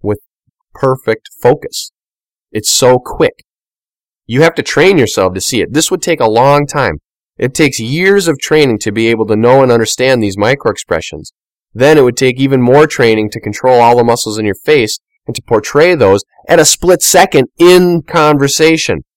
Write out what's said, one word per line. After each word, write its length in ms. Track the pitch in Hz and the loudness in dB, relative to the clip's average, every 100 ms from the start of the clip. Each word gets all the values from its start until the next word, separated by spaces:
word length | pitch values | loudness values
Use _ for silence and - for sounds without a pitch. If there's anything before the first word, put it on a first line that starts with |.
with 180 | 104 104 _ _ _ _ _ | -6 -8 _ _ _ _ _
perfect 560 | - 135 131 - 110 - _ | -6 -4 -4 -4 -6 -8 _
focus. 520 | 120 147 - - - _ _ _ _ _ _ | -2 -2 -6 -14 -16 _ _ _ _ _ _
It's 180 | 107 - | -10 -4
so 300 | - 127 127 | 0 2 2
quick. 460 | - - - - _ _ _ _ _ _ _ _ - | -2 -4 -4 -4 _ _ _ _ _ _ _ _ -8
You 160 | 120 | 0
have 140 | 165 - | 0 0
to 60 | |
train 360 | - - 180 190 | -6 0 2 2
yourself 360 | 117 - 92 92 | 0 0 -2 -2
to 40 | |
see 220 | - 120 | -6 -4
it. 100 | 85 | -4
This 180 | 139 151 | -4 -4
would 120 | 185 | -4
take 180 | - 160 | -4 -2
a 100 | 113 | 0
long 380 | 110 135 143 143 | 2 2 2 0
time. 300 | 147 117 76 _ _ _ _ | -4 -4 -6 _ _ _ _
It 160 | 127 | -6
takes 260 | 139 151 - | 0 -2 -2
years 480 | 117 151 190 202 170 | -6 -2 0 2 0
of 120 | 147 | -4
training 400 | - 156 143 110 | -2 0 2 0
to 120 | - | -4
be 160 | 101 113 | -2 -2
able 180 | 113 107 | 0 -2
to 100 | 107 | 0
know 260 | 120 131 | 4 4
and 80 | 131 | 4
understand 500 | 120 110 - 127 127 | 2 0 -2 0 0
these 160 | 107 95 | -2 -2
micro 320 | 104 131 117 | -2 -2 -4
expressions. 600 | 101 - 82 - 76 76 _ _ _ _ | -6 -6 -6 -6 -16 -18 _ _ _ _
Then 240 | 107 135 156 | 0 2 4
it 60 | |
would 140 | 123 120 | 2 2
take 200 | 135 127 | -2 0
even 240 | 135 135 | -2 0
more 260 | 123 135 151 | 2 4 2
training 420 | - 117 110 107 | 0 0 0 -2
to 100 | 117 | -8
control 400 | - 104 131 123 | -10 -4 0 2
all 160 | 117 120 | 4 2
the 80 | |
muscles 340 | 117 117 - 107 | 2 0 -4 -6
in 80 | 107 | -4
your 100 | 95 - | -4 0
face 340 | 151 107 - _ _ - | 0 0 -6 _ _ -14
and 80 | |
to 80 | 123 | -14
portray 540 | - 110 - 147 170 170 | -2 -2 0 0 2 4
those 300 | 104 98 - _ - | 2 2 -2 _ 0
at 100 | 175 | 2
a 60 | 151 | 2
split 360 | - 175 175 | 0 0 0
second 460 | - 180 190 147 127 _ | 2 2 2 0 -2 _
in 440 | 175 180 180 170 | 4 4 2 -2
conversation. 1040 | - 170 151 147 139 - 160 160 - 82 - | -2 0 2 2 0 0 0 0 -2 -6 -8